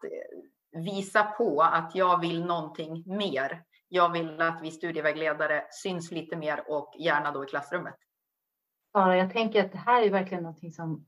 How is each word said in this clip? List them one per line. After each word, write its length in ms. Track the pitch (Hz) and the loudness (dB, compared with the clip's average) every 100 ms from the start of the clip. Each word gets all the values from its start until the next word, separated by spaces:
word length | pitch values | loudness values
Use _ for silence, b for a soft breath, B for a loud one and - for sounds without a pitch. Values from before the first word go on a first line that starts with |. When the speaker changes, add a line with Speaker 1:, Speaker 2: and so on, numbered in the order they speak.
| - - - - - _ _ | -10 -10 -12 -14 -18 _ _
Speaker 1:
visa 500 | 165 170 196 190 214 | -8 -6 -4 0 2
på 400 | 208 - 233 143 | 2 2 0 4
att 320 | 160 165 165 | 4 4 0
jag 260 | 185 185 175 | 0 2 4
vill 240 | 170 170 | 2 -2
någonting 600 | 175 170 156 156 156 165 170 | -2 -2 -4 -10 -10 -10 -8
mer. 580 | 196 202 131 135 165 - _ _ | -4 -2 -2 -4 -6 -14 _ _
Jag 240 | 180 175 | 2 4
vill 280 | 170 165 156 | 2 -4 -2
att 220 | 165 165 | -2 -2
vi 80 | 156 | -8
studievägledare 960 | 160 170 160 151 151 156 151 151 147 - | -8 -6 0 0 0 -2 0 0 0 -2
syns 400 | - 196 180 165 | -8 -6 -6 -6
lite 260 | 170 165 165 | -8 -6 -4
mer 340 | 151 147 - | -2 -4 -2
och 240 | 147 139 - | -4 -4 -2
gärna 340 | 165 147 151 | 2 2 2
då 120 | 143 | -4
i 20 | 139 | -6
klassrummet. 500 | 143 143 175 - - _ _ _ _ _ _ _ _ _ 208 | -6 -4 -6 -6 -12 _ _ _ _ _ _ _ _ _ 4
Speaker 2:
Sara, 200 | 185 185 | 6 6
jag 160 | 185 | 4
tänker 320 | 226 220 214 | 2 2 2
att 80 | 190 | 2
det 60 | 180 | 0
här 240 | - 247 | 4 6
är 80 | 214 | 6
verkligen 320 | 190 185 180 | 4 0 -4
någonting 300 | 165 160 170 | -6 -10 -14
som, 340 | 160 165 147 | -8 -6 -6